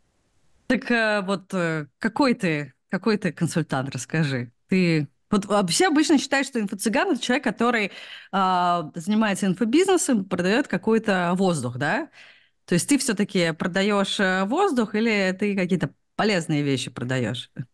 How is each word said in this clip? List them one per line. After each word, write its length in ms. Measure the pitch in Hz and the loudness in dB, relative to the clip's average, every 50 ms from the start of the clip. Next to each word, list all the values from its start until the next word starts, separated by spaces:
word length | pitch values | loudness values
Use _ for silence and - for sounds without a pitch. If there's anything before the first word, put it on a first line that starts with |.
| _ _ _ _ _ _ _ _ _ _ _ _ _ - | _ _ _ _ _ _ _ _ _ _ _ _ _ -2
Так, 220 | 254 247 262 - | -2 -2 0 0
э, 300 | 240 233 226 214 208 208 190 | 0 0 2 2 0 0 0
вот, 320 | 185 196 190 - - 196 | -2 -4 -4 -4 -6 -4
э, 320 | 185 170 165 160 156 147 - _ _ | -2 -2 0 -2 -2 -4 -8 _ _
какой 360 | - 220 - - 294 254 233 | -4 -4 0 2 2 2 2
ты, 400 | - 196 170 156 147 147 131 - _ _ _ | 2 0 -2 -2 -2 -4 -8 -12 _ _ _
какой 280 | - 180 185 226 208 202 | -8 -4 0 0 0 0
ты 140 | - 175 - | 0 -4 -2
консультант, 580 | - 170 143 - 170 156 - - 135 131 - | -2 -2 -2 0 -2 -2 -2 -2 -2 -2 -4
расскажи. 600 | - 131 - - - 160 165 139 135 123 123 120 - _ _ _ | -6 -10 -8 -4 -2 -2 -2 -2 -2 -4 -6 -8 -14 _ _ _
Ты 400 | 190 185 180 170 165 156 147 - _ _ _ _ | 0 2 2 2 2 0 0 -4 _ _ _ _
вот 140 | 208 208 - | -2 -2 0
вообще 400 | - 202 208 208 170 208 - 359 381 | 0 0 0 2 2 2 2 2 4
обычно 300 | 302 294 311 - 320 254 | 4 2 4 4 4 2
считают, 280 | - - 277 269 269 - | 2 0 0 -2 -2 -2
что 120 | - 240 | -4 -4
инфо-цыган — 500 | 208 190 226 190 - 233 202 277 359 403 311 | -4 -4 -6 -4 -2 -2 0 0 0 0 0
это 100 | 233 - | -2 0
человек, 220 | - 247 294 - | -2 -2 0 0
который, 480 | - - - 233 240 240 220 208 180 - - - - - - - - - | -2 -2 0 0 0 2 0 -2 -4 -6 -12 -18 -18 -18 -20 -12 -4 -2
а, 580 | 196 190 185 185 180 180 175 175 175 165 151 - | 0 2 2 2 2 2 2 2 0 -2 -4 -10
занимается 520 | 170 160 208 214 214 226 208 196 - 208 | -8 -4 -2 0 2 2 2 0 0 0
инфобизнесом, 800 | 196 175 - 240 220 240 320 381 392 381 330 - - 254 208 190 | -2 0 0 0 2 4 4 4 4 4 2 2 2 0 0 0
продает 420 | - 185 180 175 180 208 262 294 - | -2 -4 -2 0 2 2 0 0 -2
какой-то 640 | - 170 - 220 220 226 220 214 196 185 175 170 185 | -4 -2 0 2 2 2 2 2 0 2 2 0 0
воздух, 400 | 180 196 185 175 147 117 123 123 120 | 2 2 2 0 0 -2 -6 -6 -4
да? 320 | 139 156 196 247 - 254 _ - - - - _ _ _ _ _ _ | -2 -2 -2 -2 -4 -6 _ -20 -20 -20 -20 _ _ _ _ _ _
То 80 | - 180 | -2 0
есть 120 | 175 - - | 0 2 2
ты 100 | 285 262 | 0 0
все-таки 540 | - - 214 185 208 - - 190 170 165 160 | 0 0 -2 -2 -2 -2 0 0 0 0 -2
продаешь, 680 | - - 185 170 190 196 214 208 202 190 - - - | -2 -6 -4 -2 0 0 2 2 2 0 0 0 0
э, 240 | 202 185 185 190 196 | 0 0 2 0 0
воздух 480 | 202 254 339 403 392 294 240 226 - - | 0 0 2 2 2 2 0 0 0 0
или 400 | 214 226 233 214 202 190 185 185 190 | 0 0 2 2 2 2 0 0 0
ты 180 | 214 208 196 | -2 -2 0
какие-то 380 | 196 180 165 190 165 160 139 - _ _ _ _ | 0 0 0 0 0 0 -4 -6 _ _ _ _
полезные 460 | - 196 220 208 175 160 - 156 147 147 | -2 0 0 0 0 0 0 0 0 2
вещи 260 | 143 139 123 - 123 | 0 0 0 -2 -6
продаешь? 600 | - - 123 123 131 131 120 98 123 123 - - _ - 127 - | -8 -8 -6 -4 -2 -2 -2 -2 -4 -6 -10 -12 _ -14 -14 -14